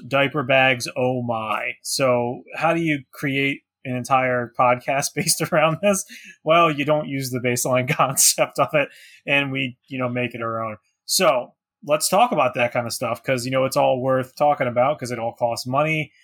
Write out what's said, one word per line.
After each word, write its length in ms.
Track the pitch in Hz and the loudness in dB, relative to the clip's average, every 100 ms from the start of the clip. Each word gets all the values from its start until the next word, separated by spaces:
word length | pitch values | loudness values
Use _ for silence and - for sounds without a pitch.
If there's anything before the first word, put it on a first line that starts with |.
| 123 | -2
diaper 360 | 139 139 151 | 0 0 0
bags. 440 | 127 135 131 127 117 - | 2 4 4 2 -4 -2
Oh 260 | 127 127 | 0 0
my." 500 | 120 113 110 107 120 123 | -2 -4 -2 -4 -4 -8
So 600 | - - 135 123 120 127 - | -6 0 2 2 0 -4 -12
how 200 | - 156 | -2 0
do 60 | 170 | 2
you 180 | 165 143 131 | 0 -2 -4
create 480 | - 147 135 139 139 _ _ 135 | -8 -4 0 0 -2 _ _ -8
an 100 | 127 | -6
entire 560 | 120 135 127 123 120 - | 0 0 2 -2 -2 2
podcast 520 | 127 123 135 139 - | 2 2 0 -2 -2
<laughs> 60 | - | -2
based 240 | 160 - 156 | -2 -2 0
around 280 | 165 156 156 | 2 2 2
this? 220 | 208 196 - - - - | 0 0 -2 -16 -20 -8
Well, 260 | 151 165 165 | 2 4 4
you 140 | 147 | 2
don't 240 | 143 151 156 | 0 0 -2
use 220 | 139 131 | -6 -4
the 100 | 127 | -2
baseline 480 | 123 123 143 127 123 | -2 0 0 0 0
<laughs> 80 | - | 0
concept 640 | 135 135 - - 147 - | 0 2 0 2 0 0
of 100 | 139 | 0
it, 160 | 156 139 - - - - | 0 -2 -6 -20 -14 -2
and 240 | 143 139 | 0 0
we, 280 | 135 131 123 _ | -2 -6 -8 _
you 100 | 131 | -6
know, 120 | 127 | -4
make 240 | 123 123 | -2 -4
it 80 | 117 | -4
our 200 | 113 113 | -6 -4
own. 140 | 113 107 _ _ - | -6 -8 _ _ -6
So 480 | - 180 131 123 _ _ _ - | 0 2 2 -2 _ _ _ -2
let's 220 | 151 - | -2 2
talk 240 | 185 240 | 2 4
about 220 | 180 127 | 4 0
that 180 | 131 120 | 0 -2
kind 140 | 131 117 | -2 -4
of 60 | |
stuff, 300 | - 120 120 | -4 -4 -4
'cause, 220 | - 131 123 | -2 -4 -2
you 40 | |
know, 120 | 131 | 0
it's 120 | 131 147 | 0 2
all 260 | 135 131 | 2 2
worth 320 | 131 131 127 - | 0 0 -2 0
talking 300 | 147 147 127 | 0 2 0
about 320 | 120 131 151 | 0 0 0
'cause 120 | 120 | -6
it 60 | 123 | -6
all 140 | 117 | -6
costs 320 | - 120 117 127 | -4 -4 -4 -4
money. 440 | 131 156 156 143 _ | -2 0 -2 -4 _